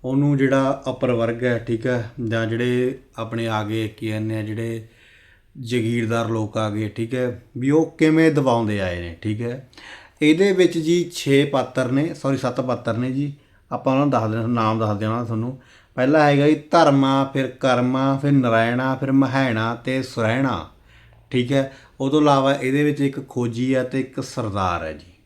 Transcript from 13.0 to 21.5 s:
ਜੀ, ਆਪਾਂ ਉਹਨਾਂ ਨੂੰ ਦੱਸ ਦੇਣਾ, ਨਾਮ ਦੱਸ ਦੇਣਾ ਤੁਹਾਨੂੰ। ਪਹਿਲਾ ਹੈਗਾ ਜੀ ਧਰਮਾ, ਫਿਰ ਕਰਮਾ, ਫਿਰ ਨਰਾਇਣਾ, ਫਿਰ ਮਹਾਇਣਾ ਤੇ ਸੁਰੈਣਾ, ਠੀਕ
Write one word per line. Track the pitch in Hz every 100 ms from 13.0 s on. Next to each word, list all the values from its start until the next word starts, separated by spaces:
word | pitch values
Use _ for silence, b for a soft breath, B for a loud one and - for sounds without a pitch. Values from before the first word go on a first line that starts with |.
| 127
ਜੀ, | 131 143 143 b b _
ਆਪਾਂ | 123 135
ਉਹਨਾਂ | 131
ਨੂੰ | 143
ਦੱਸ | 131 110
ਦੇਣਾ, | 113 113
ਨਾਮ | 120 110 110
ਦੱਸ | 110 101
ਦੇਣਾ | 110 117
ਤੁਹਾਨੂੰ। | 113 110 117 135 b b b -
ਪਹਿਲਾ | 131 156
ਹੈਗਾ | 147 143 143
ਜੀ | 151 -
ਧਰਮਾ, | 170 156 139 135 135 135
ਫਿਰ | 135 131 -
ਕਰਮਾ, | 131 123 123 131 135 135
ਫਿਰ | 143
ਨਰਾਇਣਾ, | 139 123 113 117 123 131
ਫਿਰ | 131 135
ਮਹਾਇਣਾ | 135 131 135 131 110 113 117
ਤੇ | 135 131
ਸੁਰੈਣਾ, | 127 - 110 123 135 92 82 _ b b b b _
ਠੀਕ | 127 123